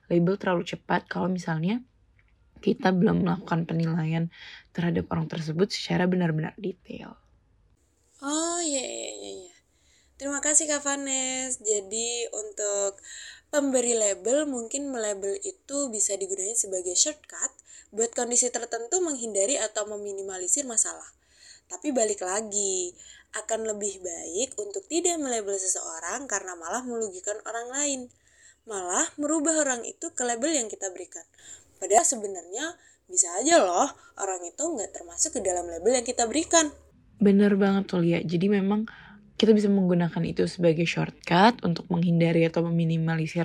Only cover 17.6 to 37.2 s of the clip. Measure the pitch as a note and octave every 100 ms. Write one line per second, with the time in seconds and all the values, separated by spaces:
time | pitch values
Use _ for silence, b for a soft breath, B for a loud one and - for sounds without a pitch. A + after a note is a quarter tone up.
17.6 | - B B G3+ A3+ A#3+ A#3+ A#3+ B3 A#3+
18.6 | A#3 A#3 A#3 F4+ F4 C4+ A3+ G3+ G3+ C#4
19.6 | G#3+ G#3+ G#3 G#3 G#3 G3 G3 F#3 F3+ -
20.6 | C4+ A3 F3+ E3 - _ b b b b
21.6 | b - D4 B3 A3 G#3 F3+ G3 A3 G3+
22.6 | G3+ F#3 F3+ - B B B A3 G#3+ A3
23.6 | A3 G#3 G3+ F#3+ F3+ E3 D#3+ E3+ C4 -
24.6 | G#3 G3 - D#4+ F4 E4+ C#4 A#3 G3 G3
25.6 | F#3+ F#3 - E3 E3+ A3 C4+ G3+ F#3+ F3
26.6 | E3 G#3+ B3+ A#3 A3 F#3 - G#3+ - A3+
27.6 | A#3+ C4 D4 C4 B3 b b b b b
28.6 | - G3+ F3+ G3 D#4+ - D4 D#4+ D4 D#4+
29.6 | C#4+ B3 - - E4+ - B3 A#3 C#4 D#4
30.6 | A3 G3+ G3 F3+ F3+ - - _ B B
31.6 | B - F#3 G#3 E4 B3 G#3 F#3+ E3+ G3
32.6 | D#4 F4 b b - F#3 E3+ F3 C4 E4+
33.6 | G3+ F3 C4+ - b b - F#3+ F3 -
34.6 | D#4 D4 F#3 - - E3+ D#4+ C4+ F#3+ F3+
35.6 | F3 E3+ F3 B3+ A#3+ B3 A#3 B3+ E4 E4
36.6 | D#4 - - _ _ -